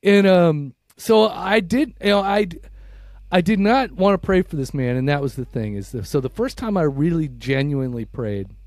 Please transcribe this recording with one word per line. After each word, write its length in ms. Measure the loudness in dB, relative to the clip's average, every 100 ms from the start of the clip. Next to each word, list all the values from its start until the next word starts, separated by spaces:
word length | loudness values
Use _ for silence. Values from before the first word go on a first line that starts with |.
And, 240 | 4 4 6
um, 480 | 6 4 2 -6 -14 _ _
so 300 | 2 4 4
I 320 | 0 -2 0
did, 340 | 0 0 0 -2
you 80 | 0
know, 120 | 0
I, 260 | 2 0 -2 -6 -18 -20 -20 -20 -20 -20 -2
I 100 | 0
did 180 | 2 2
not 320 | 4 2 0
wanna 260 | 0 2 2
pray 240 | 2 0
for 140 | 0 -4
this 180 | -6
man, 220 | -4 -2 0
and 120 | 0
that 140 | -2
was 140 | -2 -6
the 100 | -8
thing. 300 | -6 -6 -6
Is 160 | -8
the, 120 | -10
so 160 | -4 -4
the 100 | -4
first 280 | -4 -6 -4
time 180 | -4 0
I 80 |
really 440 | 0 0 -2 0 -4
genuinely 800 | -8 -4 -2 0 -2 -4 -6 -10
prayed 420 | -8 -6 -6 -8 -14